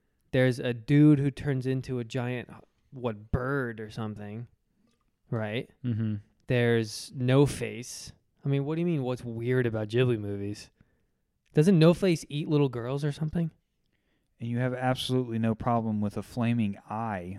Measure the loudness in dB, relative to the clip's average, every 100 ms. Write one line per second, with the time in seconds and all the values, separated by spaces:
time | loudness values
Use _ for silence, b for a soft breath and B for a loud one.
0 | _ _ _ 2 2 2 -4 -4 4 8
1 | 8 8 2 -4 -4 -2 -2 -4 -4 -8
2 | -6 -6 -4 -6 -10 -16 -20 _ _ -8
3 | -6 -8 -4 -4 -2 -2 -4 -8 -12 -8
4 | -8 -8 -12 -12 -14 _ _ _ _ _
5 | _ _ _ -6 -4 -6 -8 _ -4 -2
6 | -2 -6 -10 _ -2 0 2 2 0 -8
7 | -12 -4 2 4 4 2 -8 -10 -14 -16
8 | -18 -20 _ _ -2 -2 -2 -2 0 0
9 | -2 -4 -8 -6 0 2 2 -2 0 2
10 | 2 0 -4 -6 -6 -8 -14 _ _ _
11 | _ _ _ _ _ 2 6 8 8 6
12 | 2 0 -2 -6 0 2 2 0 -6 -4
13 | -4 -4 -4 -2 -4 -6 _ _ _ _
14 | _ _ _ -12 -6 -2 -2 -2 -2 -2
15 | 0 -2 0 0 0 0 0 0 0 -2
16 | -2 -4 -8 -2 0 2 0 -4 -8 -8
17 | -6 -6 -8